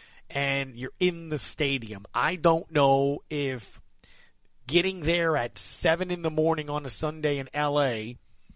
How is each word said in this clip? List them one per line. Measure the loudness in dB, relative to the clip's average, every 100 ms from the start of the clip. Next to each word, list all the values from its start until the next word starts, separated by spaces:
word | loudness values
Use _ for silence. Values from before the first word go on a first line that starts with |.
| -20 -20 -8
and | -4 -2 -2 -4 -8
you're | -10 -2
in | -2 -2 -6
the | -6
stadium. | -4 -2 -2 -2 -6 -12 -6
I | -2 -2 2
don't | 4 4 2
know | 4 6 6 2 -2 -4
if | -4 -2 -4 -10 -20 -20 -20 -20 -20 -20 _ -20 -18 0
getting | 2 2 0
there | 0 2 2 2
at | 0 -6
seven | -8 0 2 2 0
in | -2
the | -2
morning | 0 2 0 -2
on | -4 -4
a |
Sunday | -4 -4 -2 -2 -2
in | -4
L | -2 2 2
A | 2 0 -6 -10 -18 -20 -20